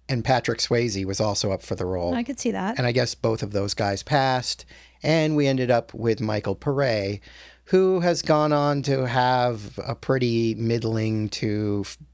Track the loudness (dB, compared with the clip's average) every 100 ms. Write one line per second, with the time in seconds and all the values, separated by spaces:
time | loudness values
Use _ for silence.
0 | -6 -2 2 2 0 -2 0 0 0 -2
1 | -4 0 0 0 -2 -4 -4 -4 -2 -2
2 | -2 -2 -4 -4 -4 -2 -2 -2 0 0
3 | -2 -2 -2 -2 -2 -2 -2 -2 -2 -4
4 | 0 2 2 0 -2 -8 -12 -20 -20 _
5 | 0 2 2 2 2 2 2 2 0 -2
6 | 0 0 0 -2 -2 -2 -2 0 0 0
7 | -2 -6 -10 -20 -20 -20 0 2 4 2
8 | 2 0 2 2 4 2 2 0 0 0
9 | 0 2 2 4 2 -2 -8 -10 -8 -6
10 | -2 0 2 2 0 0 0 0 0 0
11 | 0 0 -2 -2 -2 0 0 -2 -4 -10
12 | -18